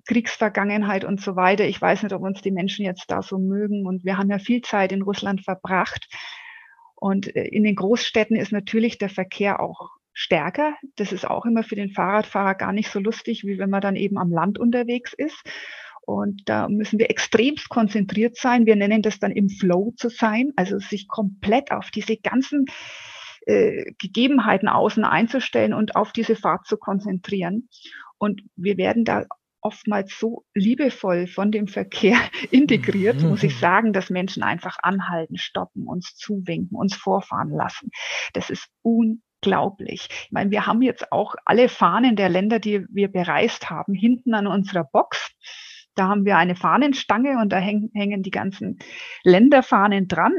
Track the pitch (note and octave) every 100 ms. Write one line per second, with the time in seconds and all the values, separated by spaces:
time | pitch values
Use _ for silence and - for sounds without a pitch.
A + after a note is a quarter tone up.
0 | - A#3 A3+ - G#3+ G#3 G3+ G#3 G3+ G3
1 | - G3 G3+ F#3 F#3 G3+ G3+ - F3+ F#3
2 | G#3 F#3+ F#3 G3 G3 F#3+ G3 G3 G3+ F#3
3 | - - F#3 F#3+ F#3+ G3 G#3 G#3 F#3+ F#3
4 | F#3 F#3+ G3 G3+ G3+ A#3+ - G#3 F#3+ G3
5 | G3 G3+ G3+ F#3+ F#3+ F#3 - F#3 G3+ -
6 | - - - - - - - _ - _
7 | G3 G3 G3+ - - - G#3+ G3 F#3+ A#3+
8 | - A3+ G#3+ A3 G3 G3+ G3+ A3+ A#3 -
9 | G3+ G3 F#3 - G3+ - - E3+ - -
10 | _ - - E3 D3+ A3+ D4+ D4+ C4+ -
11 | G3+ G#3 - - A#3 A3+ A3 G#3 G3+ G3
12 | F3 G#3 G#3+ G#3 G3 F#3+ - G3 G#3 G#3
13 | G3 A3+ - A3+ G3 G3 G3 G3 G3 F#3+
14 | G3 G3+ F3+ E3+ F3 G#3+ A#3+ B3 A#3+ A#3+
15 | A#3+ - D4+ - - - - - - -
16 | - G3+ G#3 G3 - G#3+ - G#3 G#3+ G#3+
17 | A3 - - A3 B3+ D4+ - - G#3+ G#3+
18 | G3 G3 A#3 A#3 C4 A#3+ A3 G#3+ G3+ A3
19 | G#3+ G#3 G3+ - G3 G3 F#3+ F3 G#3 -
20 | A#3+ A3+ A3+ G#3+ C#4 C#4 F#3 G3 G3 G3+
21 | - - G3+ - G#3 A#3 C#4 - F#3 -
22 | G#3 A3 - A3+ C4+ D4 C4+ - - -
23 | - - - - - G#3 F#3 D3 - -
24 | F#3 G#3 B3+ C#4 A3 F#3+ G#3 - G#3 A3
25 | G#3 E3 A3+ C4+ - A#3 G#3+ - G#3+ -
26 | G#3 - A3+ A3 F#3 F3 - G#4 - G3
27 | G3+ F#3 F#3 G3 F3 G#3 - - - -
28 | - _ G#3 G3 - - F3+ G3 F#3 A#3
29 | A3 G#3 - - _ _ G#3+ - - G#3
30 | G3 - A3+ A#3 _ G#3 G3 C4 C#4 -
31 | G3+ F3 F3+ - G3+ G#3+ G3+ - F#3+ -
32 | G#3 A#3+ - - C4 C4 C#4+ A3 B2 G3
33 | F#3+ C3+ E3 G#3 D3+ B2 E3+ F#3+ A3 G3
34 | F#3 F3+ F#3+ - G#3 E3+ F#3 - F3 G3
35 | F3+ F3 D#3+ F3 - F#3+ F3+ G3 E3+ F3
36 | F3+ - - G#3 F3+ E3 F3+ F#3 G3 G3
37 | - F#3+ - - D#3 D3+ - - - -
38 | - - - - - - - _ A3+ A#3
39 | A3+ A3+ _ _ - F#3 C#3+ - - F#3
40 | - - - G#3 G#3 G#3 G3+ A3+ B3+ -
41 | - - G#3 - - G#3 A#3+ - F3+ F#3+
42 | B3+ G#3 F#3+ F3 G#3 A3+ A3 G#3 - G3
43 | G3 G3 F3 D3+ A#3 - - D#3+ E3 G3
44 | A3+ B3 - A3 G3+ G3 G3 F#3 E3 A3+
45 | - - - - - - - - - -
46 | F#3+ G#3 G3 F#3+ F3+ F3+ F3 - C#4+ C4
47 | - G#3+ C4+ C4 G#3 F#3+ F#3+ G#3 G#3+ G#3
48 | G3+ G3+ F#3+ G3+ G#3 G3 G3+ - - -
49 | - - - F3+ B3 C#4 B3 A3+ G3+ G3
50 | F#3 D#3+ F#3+